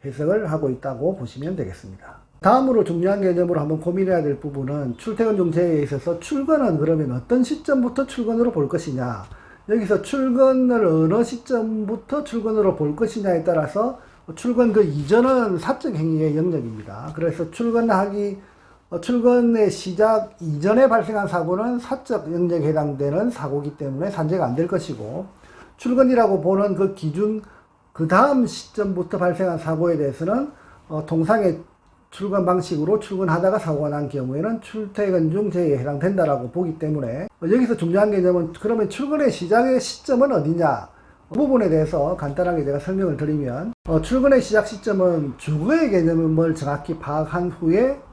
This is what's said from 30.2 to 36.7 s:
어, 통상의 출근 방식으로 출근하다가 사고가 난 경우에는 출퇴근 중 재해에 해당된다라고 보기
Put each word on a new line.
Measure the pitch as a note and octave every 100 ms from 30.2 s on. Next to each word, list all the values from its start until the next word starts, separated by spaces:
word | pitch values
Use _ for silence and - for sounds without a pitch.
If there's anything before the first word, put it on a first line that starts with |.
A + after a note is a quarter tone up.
| E3+ A#3 D4 - - - -
어, | D#3 D#3
통상의 | E3 E3 A3 F#3+ D#3+ - _ _ _ _
출근 | - G3 G3+ F3+
방식으로 | F3+ F3 D#3+ D#3 G#3+
출근하다가 | - F#3 F#3 D#3 F#3+ G#3+
사고가 | E3 D3 D3
난 | D3 C#3+
경우에는 | C#3+ B2+ C#3 G3+ A3
출퇴근 | - A3 G3+ G#3 G3+ F#3 D#3+
중 | F#3 G3+
재해에 | E3+ E3 C3+
해당된다라고 | C3+ C#3+ F3 G3 D#3 C#3 B2
보기 | E3+ F3+